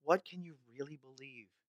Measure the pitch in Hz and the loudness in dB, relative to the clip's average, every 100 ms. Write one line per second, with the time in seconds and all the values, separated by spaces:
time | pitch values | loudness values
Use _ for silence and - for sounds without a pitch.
0 | 143 185 - 185 170 143 120 123 139 151 | 6 6 6 -10 -10 -12 -18 -8 -8 -8
1 | 131 131 135 123 101 _ | -16 -16 -14 -14 -18 _